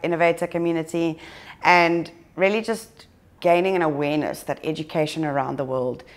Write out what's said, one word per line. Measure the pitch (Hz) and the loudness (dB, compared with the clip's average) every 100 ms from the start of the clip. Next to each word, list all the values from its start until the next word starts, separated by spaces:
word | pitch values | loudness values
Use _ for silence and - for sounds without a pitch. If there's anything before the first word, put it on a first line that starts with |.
Innovator | 165 165 170 170 170 | -4 2 2 2 -2
community, | 175 170 165 160 170 170 156 - - - - | -2 -2 -2 -2 -2 -2 -4 -12 -20 -20 -2
and | - 180 170 170 160 - - - | 4 6 6 2 -2 -10 -14 0
really | 190 214 | 2 2
just | 220 220 - - - _ _ - | -2 -6 -8 -20 -20 _ _ -4
gaining | 175 175 190 185 | 2 2 2 0
an | |
awareness | 160 143 143 151 95 - | 0 0 -2 -2 -2 -6
that | - 139 | -8 -8
education | 160 156 156 170 151 160 151 | -6 -6 -4 -2 -2 -2 -2
around | 139 131 139 | -2 -2 -4
the | 131 | -4
world | 131 123 - - | -4 -4 -6 -12